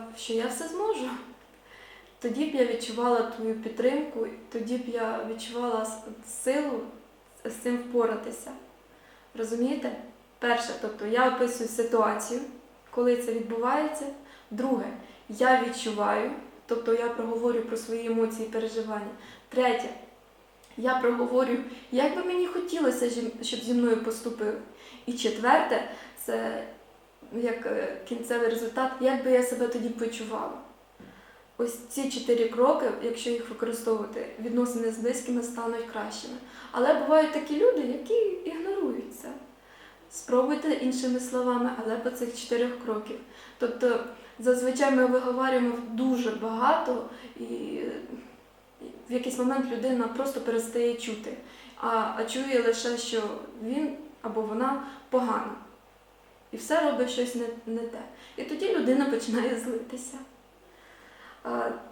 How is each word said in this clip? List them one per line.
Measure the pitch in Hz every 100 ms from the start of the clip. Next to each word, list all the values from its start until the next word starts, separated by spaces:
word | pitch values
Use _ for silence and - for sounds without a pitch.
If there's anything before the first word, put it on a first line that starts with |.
| - -
що | -
я | 226 247
все | - 320
зможу. | 359 427 302 254 254 254 - - - - - - - - -
Тоді | 240 254 302
б | 277
я | 233
відчувала | 233 - 220 240 233
твою | 226 - 220 220
підтримку, | 226 233 247 294 302 233 226 - -
тоді | 233 214 247
б | 240
я | 233 220 - 220
відчувала | 226 233 240 240 220 220
с-, | - 220 - - -
силу | 254 285 294 226 - - - - - - 226
з |
цим | 220 247 240
впоратися». | 240 247 226 214 247 - - - - - - - - - - 233
Розумієте? | 220 233 262 285 247 220 - - - -
Перше, | 240 226 - -
тобто | 214 208 208
я | 240 254
описую | 254 240 233 220
ситуацію, | - 233 226 208 214 - 247 294 - - - -
коли | 247 247 240
це | 233
відбувається. | 226 220 226 247 294 302 294 277 - - - -
Друге, | 214 262 240 - - - - -
я | 214 254 254
відчуваю, | 233 - 226 208 208 208 247 294 - - -
тобто | 233 233
я | 233 233
проговорю | 240 226 226 240 226
про | 220 220
свої | - 226 233
емоції | 226 220 - 220
і |
переживання. | 220 220 220 214 208 202 - - - -
Третє, | 254 247 233 - - - - - - - - - -
я | 254 254
проговорю, | 240 240 247 254 247 247 - - -
як | 247 - 359
би |
мені | 359 359 359
хотілося, | 359 - 320 269 247 240
жі-, | 233 220 -
щоб | - 240
зі | 226
мною | 240 240 220
поступили. | 226 220 233 226 214 - - - - - -
І |
четверте, | 240 220 214 240 311 - 220 - - - -
це | - 113 113 113 - - - - - _ -
як, | 226 240 - -
е, | - - - -
кінцевий | 233 - 233 233
результат, | 226 226 262 262 -
як | 254 254
би | 262
я | 247
себе | 247 240 233
тоді | 240 233
почувала. | 226 226 226 214 220 - - - - - - - - - - - -
Ось | 240 - -
ці | 277 269
чотири | 254 - 233 226
кроки, | 226 269 320 247 -
якщо | 233 226 240
їх | 233 -
використовувати, | 214 233 226 233 214 202 - - -
відносини | 226 240 240 233 226
з | 220
близькими | 240 254 - 240
стануть | 233 240 233 233 233
кращими. | 220 214 - - 247 - - -
Але | 247 254
бувають | - 285 311 311
такі | 302 - 294
люди, | 494 302
які | 247 277 - 466 403 359 320
ігнорують | 330 370 403 269 233 - -
це. | - 277 - - - - - - -
Спробуйте | - - 247 277 294 311
іншими | 262 254 247 254 247
словами, | - 254 247 240 247 -
але | 220 226
по | 247
цих | - 233 -
чотирьох | - 233 247 247 -
кроків. | 214 - - - - - -
Тобто, | 233 - 247 226 - - - -
зазвичай | 240 247 254 254 277 262
ми | 254
виговорюємо | 254 254 247 262 254 240 233 -
дуже | 226 262 247 226
багато, | - 220 226 262 320 254 240 - - 254 -
і | 226 233 - 143 - - - - - - - - - - - - -
в |
якийсь | 247 247 247
момент | 254 269 247
людина | 220 254 247 233
просто | 262 277 233
перестає | 233 226 226 240 240
чути, | 233 226 214 - - - - - -
а, | 226 226 - -
а |
чує | 226 254 269 247
лише, | 226 226 247 240
що | - 226 208 - - 233
він | 226 277 294 - - -
або | 220 220
вона | 214 220 269 277 - - -
погана. | 254 240 208 - - - - - _ _ - - - -
І | 220
все | - 311 302
робить | 240 247
щось | 247 240 240
не, | 226 - 226
не | 226
те. | 226 - - - - -
І |
тоді | 262 302 381 320
людина | 240 277 269
починає | 226 - 233 240 233
злитися. | 240 226 - 254 - 269 - - - - - - - - - - - -
А, | - - - - -